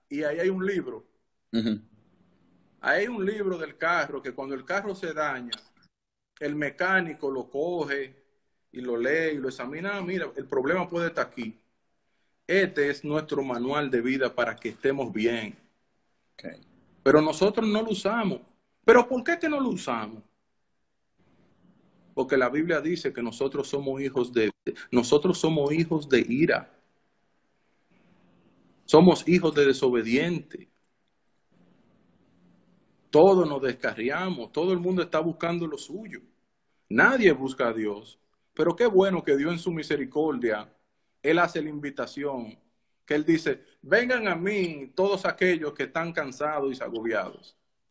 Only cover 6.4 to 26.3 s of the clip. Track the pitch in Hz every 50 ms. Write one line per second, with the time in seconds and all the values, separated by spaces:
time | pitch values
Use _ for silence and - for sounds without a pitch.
6.4 | 151 147 147 151 147 135 - - 175 185 190 185 175 160 139 - 147 135 135 127
7.4 | 117 - - 139 156 175 180 170 147 143 139 139 135 131 - _ _ _ _ _
8.4 | _ _ _ _ _ _ - 123 123 123 117 117 120 135 151 160 165 160 151 139
9.4 | 127 131 131 - 123 127 147 160 180 202 202 202 180 175 190 175 156 - - 139
10.4 | - - 143 131 127 147 175 185 175 175 170 170 170 165 165 143 127 - - 123
11.4 | 117 110 - - _ _ _ _ _ _ _ _ _ _ _ _ _ _ _ _
12.4 | _ - 175 196 190 185 - 143 143 143 139 143 - 147 151 156 156 - 147 143
13.4 | 135 131 123 120 120 131 143 147 147 131 127 117 117 131 135 135 131 117 - 123
14.4 | 117 113 110 - - 110 - - - 135 139 139 123 110 92 107 107 117 117 117
15.4 | 107 104 - - _ _ _ _ _ _ _ _ _ _ _ _ _ _ _ -
16.4 | - 85 80 - - _ _ _ _ _ _ _ _ 135 143 151 156 156 151 -
17.4 | 190 208 202 233 220 214 208 214 226 226 202 - - 196 220 233 214 180 131 -
18.4 | - _ _ _ _ _ _ _ _ 226 233 247 240 - 262 247 - 339 339 339
19.4 | 339 311 302 277 262 269 262 - - - 120 113 107 - 110 107 - _ _ _
20.4 | _ _ _ _ _ _ _ _ _ _ _ _ _ _ _ _ _ _ _ _
21.4 | _ _ _ _ _ _ _ _ _ _ _ _ _ _ _ 135 127 135 147 131
22.4 | 127 120 135 151 160 175 165 147 143 165 175 165 - 135 - 123 120 117 113 -
23.4 | 135 135 139 143 135 - - 143 143 135 135 135 139 131 135 131 120 123 123 117
24.4 | 110 101 - _ _ - 117 - - - 127 123 117 - - - - 180 180 -
25.4 | - 160 160 151 143 143 151 165 165 - 165 151 147 - 131 113 - -